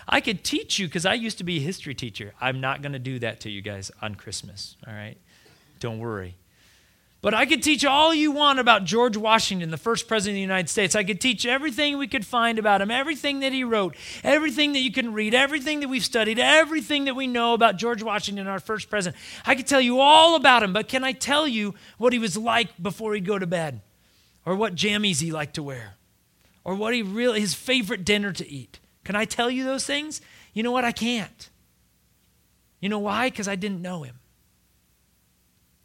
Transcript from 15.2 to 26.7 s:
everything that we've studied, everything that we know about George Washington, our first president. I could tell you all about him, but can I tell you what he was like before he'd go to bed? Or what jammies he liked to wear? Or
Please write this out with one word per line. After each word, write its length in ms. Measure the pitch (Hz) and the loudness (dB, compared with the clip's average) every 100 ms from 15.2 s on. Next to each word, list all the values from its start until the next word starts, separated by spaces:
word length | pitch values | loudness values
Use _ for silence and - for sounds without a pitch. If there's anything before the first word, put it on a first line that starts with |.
| 214 | 2
everything 480 | 247 269 302 277 302 | 4 4 0 -2 -4
that 80 | 269 | -2
we've 140 | 262 | -2
studied, 360 | - 233 214 226 | 0 0 0 2
everything 640 | 254 311 311 311 220 294 277 | 6 6 6 0 -2 -2 -2
that 120 | 254 | -4
we 100 | 262 | -4
know 260 | 240 233 | 0 2
about 220 | 233 226 180 | 4 4 4
George 260 | 233 226 | -2 -4
Washington, 460 | 220 208 202 202 196 | -4 -4 -4 -6 -6
our 140 | 190 | -6
first 280 | - 214 - | -6 -8 -4
president. 320 | 208 180 - - - - | -2 -2 -6 -14 -4 2
I 100 | 269 | 2
could 120 | - | 4
tell 140 | 277 | 4
you 180 | 247 254 | 4 6
all 360 | 277 311 330 330 | 8 10 10 8
about 280 | 269 240 | 8 6
him, 80 | 202 | 4
but 160 | 196 214 | 0 -2
can 160 | 262 | -2
I 80 | 262 | -2
tell 340 | 262 - 294 311 | -4 -2 0 0
you 300 | 220 208 - - - | -2 -4 -6 -18 0
what 160 | 240 | 2
he 60 | 240 | 2
was 180 | 220 196 | 0 -2
like 440 | 226 226 196 - | 0 0 0 -4
before 320 | 185 - 220 208 | -6 -6 -4 -4
he'd 100 | 180 | -2
go 120 | 202 | -2
to 100 | 175 | -2
bed? 340 | 180 156 117 - _ _ _ _ _ 170 | -2 -4 -8 -16 _ _ _ _ _ -4
Or 100 | 190 | -2
what 200 | 220 160 | -2 0
jammies 460 | 208 208 208 147 | 0 0 0 0
he 80 | 165 | -2
liked 260 | 156 151 - | -4 -6 -8
to 80 | |
wear? 320 | 143 127 104 98 _ _ _ _ _ _ | -10 -10 -14 -20 _ _ _ _ _ _
Or 100 | 175 | -8